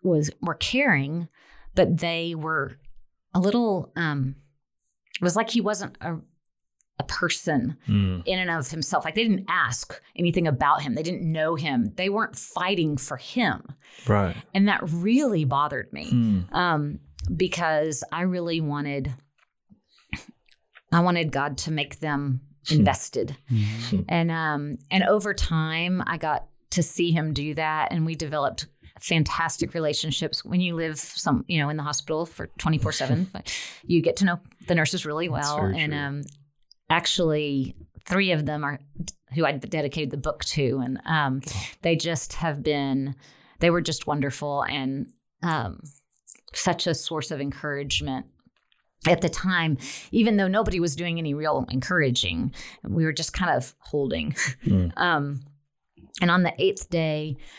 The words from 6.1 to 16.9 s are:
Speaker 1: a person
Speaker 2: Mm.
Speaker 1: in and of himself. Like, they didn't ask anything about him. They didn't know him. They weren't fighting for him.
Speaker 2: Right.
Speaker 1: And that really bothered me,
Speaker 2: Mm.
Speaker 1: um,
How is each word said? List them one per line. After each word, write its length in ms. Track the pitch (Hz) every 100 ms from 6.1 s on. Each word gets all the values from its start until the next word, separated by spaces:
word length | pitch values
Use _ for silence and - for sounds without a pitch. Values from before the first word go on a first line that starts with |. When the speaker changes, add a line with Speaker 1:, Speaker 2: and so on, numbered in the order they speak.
| 165 - _ _ _ _ _ _ _
Speaker 1:
a 60 |
person 720 | - - 170 - - 147 113 156 -
Speaker 2:
Mm. 340 | 104 95 92 87
Speaker 1:
in 120 | 185
and 120 | 180
of 180 | 165 135
himself. 340 | 160 - 165
Like, 100 | 160
they 80 | 175 226
didn't 200 | 185 190
ask 520 | 180 131 127 - - - -
anything 300 | 175 180 165
about 360 | 131 147 151
him. 120 | 143
They 80 | 131
didn't 200 | 156 175 160
know 240 | 160 156
him. 380 | 165 156 131 101 101
They 120 | 190
weren't 280 | 202 214 -
fighting 600 | - - 180 196 156 143
for 200 | - 127
him. 460 | - - 208 95 - - - - -
Speaker 2:
Right. 300 | 104 95 87 -
Speaker 1:
And 160 | 196 202
that 120 | 196
really 640 | 170 170 185 247 285 190
bothered 480 | 143 139 147 139 -
me, 180 | 73 80
Speaker 2:
Mm. 400 | 123 113 101 90
Speaker 1:
um, 440 | - 180 156 147